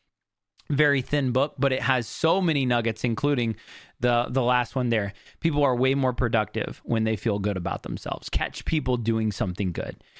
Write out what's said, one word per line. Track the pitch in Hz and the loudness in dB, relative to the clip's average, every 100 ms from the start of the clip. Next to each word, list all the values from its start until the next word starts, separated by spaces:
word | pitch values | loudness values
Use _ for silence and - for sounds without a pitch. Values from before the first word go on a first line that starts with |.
| _ _ _ _ _ _ - | _ _ _ _ _ _ -2
Very | 143 151 139 | 2 4 2
thin | 127 147 131 | 0 0 2
book, | 123 147 - | 2 0 0
but | 135 | 0
it | 127 | 0
has | 127 131 120 | 0 -2 -2
so | - 160 185 | -2 0 2
many | 175 143 131 | 2 0 0
nuggets, | 120 113 113 | 0 0 -2
including | 120 113 143 139 117 107 - - - _ | -2 0 0 0 0 -4 -10 -20 -20 _
the, | 123 120 127 | 0 2 0
the | 127 | 0
last | 120 123 120 | 2 2 0
one | 131 123 | -2 0
there. | 113 101 - - - | 0 0 -8 -20 -4
People | 165 147 | -2 2
are | 143 123 | 2 2
way | 131 | 2
more | 139 131 | 2 0
productive | 123 120 117 107 113 - - | 2 2 2 0 -4 -6 -6
when | - 113 | -2 0
they | 110 | 0
feel | 110 117 104 | 0 0 0
good | 101 92 | 0 -2
about | 87 95 | -2 -6
themselves. | - - - - - | -6 -8 -6 -8 -2
Catch | - - - | -2 -2 -6
people | - 156 127 123 | -2 -2 0 0
doing | 113 113 110 | 0 0 0
something | - 98 87 95 | 0 -2 -2 -2
good. | 85 - - _ | -2 -6 -10 _